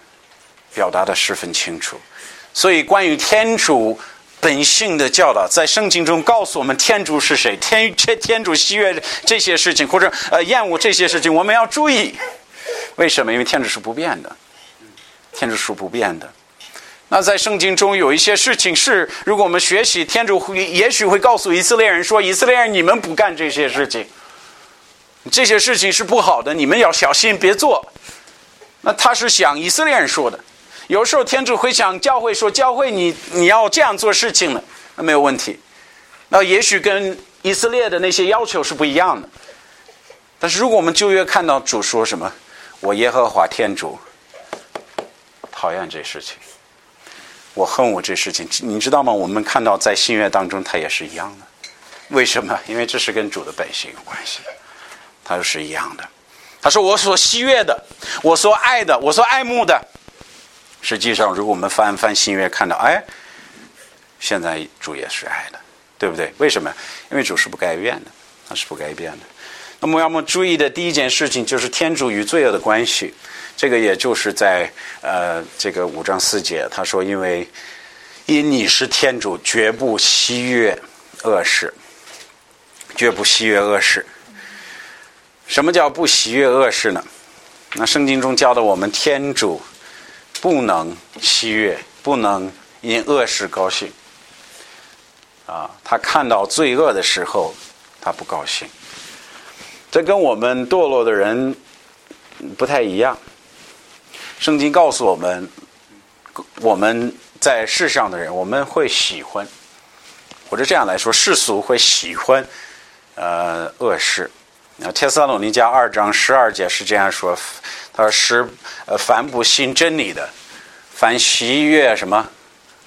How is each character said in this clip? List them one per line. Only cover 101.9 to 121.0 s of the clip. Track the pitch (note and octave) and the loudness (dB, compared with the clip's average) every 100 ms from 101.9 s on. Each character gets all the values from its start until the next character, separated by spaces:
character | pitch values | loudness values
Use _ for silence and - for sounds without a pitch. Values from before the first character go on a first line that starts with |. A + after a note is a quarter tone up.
| _ - - - - - G2 | _ -20 -20 -20 -18 -16 -6
不 | C3 | -2
太 | C#3+ | 0
一 | A2 F#2 | 0 0
样。 | B2+ - - - _ - - - - - _ - - - | -2 -2 -12 -20 _ -20 -20 -20 -20 -20 _ -20 -20 -6
圣 | - D3+ | -2 0
经 | D3 | 2
告 | E3+ D#3 | 4 2
诉 | B2 A2 | 2 0
我 | E2 | 0
们， | F2+ F2+ F#2 - - _ _ - _ _ - - - - | -2 -4 -8 -18 -20 _ _ -20 _ _ -20 -20 -18 -2
我 | A2+ G2 | 0 2
们 | G#2+ A#2 A#2+ - - - | 2 0 -4 -8 -20 -2
在 | D3 A#2+ A2 | 0 0 0
世 | - D#3+ | -2 0
上 | C3+ G#2+ | 0 -2
的 | F2 | -4
人， | E2 | -6
我 | F2+ | -6
们 | F#2 A#2+ | -4 -4
会 | C#3 E3 C3 | -2 0 0
喜 | - - E2+ | 0 -4 -6
欢， | - G2+ G2 - - - _ - - - - - - | -10 -10 -10 -16 -20 -20 _ -20 -20 -20 -20 -20 -8
或 | G#2+ | -4
者 | |
这 | C3+ | 0
样 | E3+ G#2 | 2 0
来 | F#2 | -2
说， | A2+ | 0
世 | A2 G#3 | 0 2
俗 | E3 - G#2 | 0 0 -2
会 | G2+ B2 | 0 2
喜 | - - E2+ | 2 2 -2
欢， | E2+ - C3 - - - - - - _ | -4 2 2 0 -14 -20 -20 -20 -20 _
呃， | - F2 E2+ F2 E2+ E2 - | -8 -4 -2 -4 -4 -8 -4
恶 | B2 E2 | -2 0
事。 | - - - - _ _ _ - | -2 -4 -6 -12 _ _ _ -12
那 | F2+ | -8
帖 | - C#3 | -2 0
撒 | D3+ | 2
罗 | C#3 A2 | 2 0
尼 | G#2+ | 0
迦 | A#2 A#2 | 2 4
二 | B2+ A#2 | 4 2
章 | G#2+ G#2 | 2 0
十 | G#2 - | 2 4
二 | C3 A2+ | 4 4
节 | G2 F2+ | 0 -4
是 | - | -4
这 | G2 G#2 | 0 0
样 | G2 | 0
说， | - F2+ F2 - - - - - | 0 -2 -4 -8 -14 -16 -16 -8
他 | - | 0
说 | A2 | 2
：“使， | - - A#2+ A#2+ - - - - | 2 2 0 -2 -8 -18 -16 -6
呃， | G2+ | -2
凡 | - A2+ | 0 0
不 | C#3+ B2 | 0 -2
信 | A2+ - C3+ | 0 2 0
真 | C#3 E3 D#3 | 2 0 0
理 | G2+ | -4
的， | D#2 C#2+ - - - - - - | -6 -10 -12 -20 -20 -20 -20 -20
凡 | - | 0